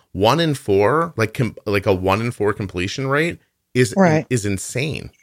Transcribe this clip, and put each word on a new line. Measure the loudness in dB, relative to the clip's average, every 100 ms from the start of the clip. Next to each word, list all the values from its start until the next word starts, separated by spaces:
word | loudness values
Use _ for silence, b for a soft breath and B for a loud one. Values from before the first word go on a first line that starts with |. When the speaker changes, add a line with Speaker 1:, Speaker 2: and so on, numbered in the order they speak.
| b
Speaker 1:
one | 0 2 4
in | 2
four, | -2 0 2 4 2 -2 -2
like, | -4
com-, | -2 -4 -4
like, | -4 -2 0
a |
one | 0 2 0
in | -2
four | -2 -2
completion | -2 -6 -4 -4 -4 -2
rate | -2 -2 -6 _ _ _
is, | 0 0 4
Speaker 2:
Right. | 4 4 0
Speaker 1:
is | -4 -2
insane. | -4 -6 -6 -6 -6 -10 _